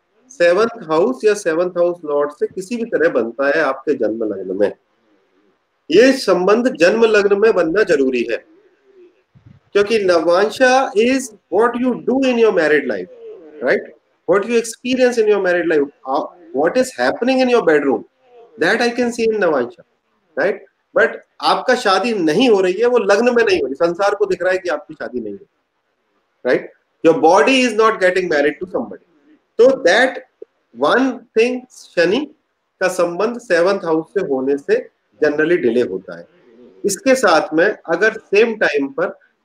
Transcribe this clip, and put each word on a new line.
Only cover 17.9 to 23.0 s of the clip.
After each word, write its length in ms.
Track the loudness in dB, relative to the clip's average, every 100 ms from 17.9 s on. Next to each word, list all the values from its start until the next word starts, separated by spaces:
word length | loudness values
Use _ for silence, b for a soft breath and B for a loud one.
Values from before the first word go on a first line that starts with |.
| -2 -6 _ _ -20 -14 -4
that 260 | -2 0 -2
I 120 | -2
can 140 | -4 -2
see 160 | -2
in 80 | 0
नवांशा, 420 | 0 -2 -4 -10 _ _ _ _ _ -4
right? 200 | -4 -4 -12 _ _ 0
But 180 | 0 -2 _ -4
आपका 340 | -2 0 0
शादी 400 | 0 2 0 0
नहीं 360 | -2 0 2 4
हो 100 | 2
रही 120 | 2
है, 140 | 0 0
वो 120 |
लग्न 360 | 2